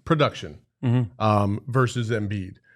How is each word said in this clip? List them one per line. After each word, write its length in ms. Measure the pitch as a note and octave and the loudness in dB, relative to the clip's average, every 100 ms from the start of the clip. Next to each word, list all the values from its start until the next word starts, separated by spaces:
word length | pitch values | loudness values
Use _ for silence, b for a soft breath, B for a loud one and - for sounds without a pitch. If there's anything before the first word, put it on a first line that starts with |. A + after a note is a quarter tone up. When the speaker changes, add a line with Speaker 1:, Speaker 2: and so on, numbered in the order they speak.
Speaker 1:
production, 560 | - D#3 C3 - E2 D2+ _ _ | 0 2 2 -2 -14 -16 _ _
Speaker 2:
Mm-hmm. 380 | B2 B2 A#2 - | 0 0 0 0
Speaker 1:
um, 400 | A2 G#2 G2+ G2+ C3 | 2 4 2 -2 -2
versus 420 | C3 B2 B2 A2 | 0 0 0 -2
Embiid. 460 | A2 G2+ G#2 F#2 - _ | -2 -2 -6 -8 -14 _